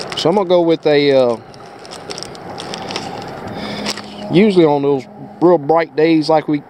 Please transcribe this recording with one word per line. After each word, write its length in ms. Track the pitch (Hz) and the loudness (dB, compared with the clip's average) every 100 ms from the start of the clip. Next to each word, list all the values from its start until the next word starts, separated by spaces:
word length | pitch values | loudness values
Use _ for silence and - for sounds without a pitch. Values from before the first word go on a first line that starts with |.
| - - | -10 -2
So 140 | 151 | 0
I'm 60 | 202 | 2
gonna 120 | 180 | 2
go 140 | 180 | 2
with 240 | 170 160 156 | 4 2 2
a, 260 | 147 143 | 4 4
uh, 240 | 135 123 110 110 - - - - - - - - - - - - - - - - - - - - - 208 - 208 - - - - | 4 4 0 -8 -20 -20 -20 -18 -16 -14 -12 -14 -14 -14 -14 -12 -12 -10 -10 -10 -12 -12 -12 -12 -10 -10 -8 -8 -10 -12 -14 0
usually 320 | 165 214 180 | 4 4 6
on 160 | 160 147 | 4 2
those 240 | 139 139 120 - 139 - | 0 -2 -4 -16 -16 0
real 160 | 165 170 | 4 4
bright 360 | 143 160 165 | 2 0 0
days 360 | 143 165 160 151 | 0 2 2 2
like 180 | 156 147 | 0 0
we, 140 | 151 - | -4 -2